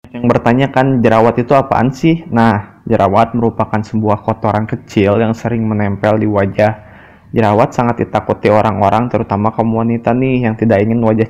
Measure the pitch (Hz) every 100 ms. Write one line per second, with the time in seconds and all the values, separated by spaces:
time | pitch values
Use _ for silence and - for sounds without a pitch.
0 | - 120 120 117 117 123 139 139 131 127
1 | 113 110 117 113 123 139 135 113 123 -
2 | 160 165 - 117 117 104 - - - 110
3 | 98 104 113 120 117 113 107 107 107 110
4 | 107 104 - 104 110 104 110 120 - 110
5 | 98 104 110 113 113 117 110 104 101 98
6 | 107 107 110 104 98 95 104 107 - -
7 | - - - 117 107 104 139 - 120 117
8 | - 107 - - 107 107 107 101 101 107
9 | 120 107 113 101 107 113 113 113 113 117
10 | 117 127 131 127 117 110 113 101 107 117
11 | 113 110